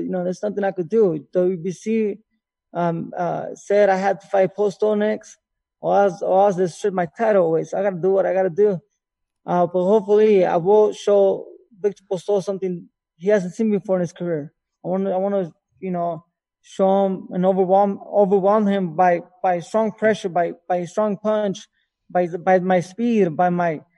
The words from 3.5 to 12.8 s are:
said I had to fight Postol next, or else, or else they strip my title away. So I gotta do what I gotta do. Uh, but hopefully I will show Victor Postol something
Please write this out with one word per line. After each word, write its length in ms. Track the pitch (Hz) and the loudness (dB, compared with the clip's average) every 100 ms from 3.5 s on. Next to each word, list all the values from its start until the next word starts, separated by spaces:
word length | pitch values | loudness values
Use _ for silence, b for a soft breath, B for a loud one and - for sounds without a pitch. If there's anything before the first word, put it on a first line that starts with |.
| - | -10
said 340 | - 202 202 | 0 2 4
I 60 | 190 | 2
had 260 | 196 190 | 0 -4
to 60 | - | -2
fight 280 | 196 185 - | 0 0 0
Postol 420 | 208 - 214 208 | -4 0 0 0
next, 400 | 214 214 - - _ _ _ _ | -2 -4 -10 -20 _ _ _ _
or 220 | 160 190 | 0 2
else, 180 | 202 165 | 2 0
or 240 | 175 185 202 | 0 2 2
else 100 | 180 | 2
they 120 | 185 | -2
strip 260 | - 208 | -4 -4
my 140 | 185 175 - | -2 -4 -2
title 280 | 226 202 170 | 0 2 2
away. 180 | 160 | 0
So 140 | 156 180 | -2 -4
I 60 | |
gotta 180 | 202 180 | -4 -2
do 100 | 180 | 0
what 140 | 190 180 | 0 0
I 80 | |
gotta 160 | 185 190 | 0 -2
do. 300 | 156 208 175 - _ _ _ _ _ - | 0 0 0 -8 _ _ _ _ _ -2
Uh, 200 | 175 175 | 0 0
but 180 | 180 | 0
hopefully 640 | 180 220 196 208 214 202 170 | 2 2 4 4 6 4 4
I 120 | 175 | 2
will 360 | 170 214 208 | 4 4 4
show 540 | 190 - 202 196 196 - - _ 202 | 0 2 4 4 0 -8 -20 _ _
Victor 240 | 202 - - | -6 -6 -8
Postol 320 | 180 - 202 | -6 -2 -4
something 440 | 190 196 185 175 | -4 -6 -6 -8